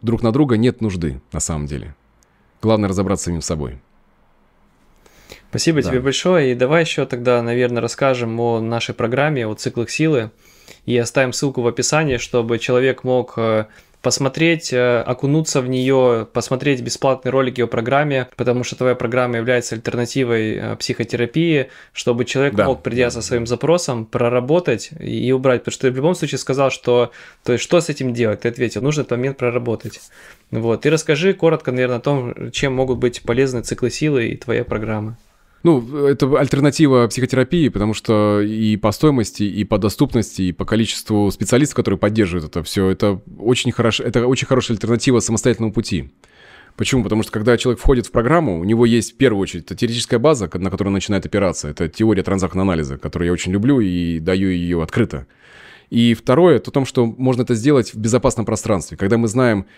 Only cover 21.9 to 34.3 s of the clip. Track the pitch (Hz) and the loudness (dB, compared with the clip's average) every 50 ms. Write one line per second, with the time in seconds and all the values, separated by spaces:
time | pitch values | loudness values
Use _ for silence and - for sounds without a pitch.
21.9 | - - - 131 120 120 120 - - 131 135 143 202 196 101 90 123 - - 113 | -12 -4 -2 0 0 0 -2 -2 0 0 0 2 2 2 2 2 0 -2 -4 -4
22.9 | 117 123 123 120 117 117 107 - 127 117 117 113 123 117 - 143 170 175 - - | -2 0 0 0 -2 -4 -4 -4 -2 -2 -2 -2 -4 -2 0 2 2 2 0 -2
23.9 | 127 117 110 - - 120 120 117 123 123 123 131 156 180 175 - 120 107 - - | -6 -6 -6 -4 -2 0 0 2 2 0 0 0 0 0 0 0 -2 -2 -4 -10
24.9 | - - - 120 117 113 117 123 131 131 131 135 123 117 - 110 - - - 131 | -14 -10 -8 -6 -4 -2 0 0 0 2 2 2 2 2 0 -4 -4 -2 0 0
25.9 | 123 131 139 170 185 - - 139 143 127 - - 131 135 139 131 - - - 123 | 0 0 0 0 0 -2 -4 -4 -4 -4 -4 -2 0 0 0 0 0 -2 0 2
26.9 | 120 123 120 - - - - - - _ - 120 120 113 - - - 131 - - | 2 2 2 0 -4 -12 -20 -20 -20 _ -2 0 0 0 2 2 2 2 2 0
27.9 | 143 - 135 127 120 120 117 107 107 107 - 120 117 127 127 110 - 104 120 143 | -4 -4 -4 -4 -2 0 0 0 0 -2 -2 -4 -2 -2 -4 -4 -2 -2 -2 -2
28.9 | 156 151 123 - 120 120 127 139 135 - 127 120 117 123 117 120 110 107 - 110 | -2 -2 -2 -2 -4 -2 -2 -4 -4 -4 -2 -2 -2 -2 -2 -4 -4 -4 -6 -10
29.9 | - - - - - - - - - _ _ _ 127 117 113 117 113 110 - 147 | -14 -16 -20 -20 -20 -20 -20 -20 -20 _ _ _ -6 -2 0 0 0 0 2 2
30.9 | 160 151 - - 151 139 180 196 185 - - 165 160 - - 139 127 127 127 123 | 2 2 2 0 0 2 2 0 2 2 2 2 2 2 0 -2 -2 0 0 0
31.9 | 123 117 - 143 143 135 123 120 - - 123 120 - - 147 139 127 131 131 131 | -2 -2 -2 0 0 0 -2 -4 -8 -10 -10 -10 -6 -4 -2 -2 0 0 0 0
32.9 | 123 120 123 120 120 - - - 117 123 139 131 123 113 - - 120 - 127 117 | 0 0 0 -2 -2 -2 -4 -2 0 2 2 0 0 -4 -6 -6 -4 -2 -2 -2
33.9 | - - 151 151 143 127 113 113 | -2 -2 0 0 0 0 0 -2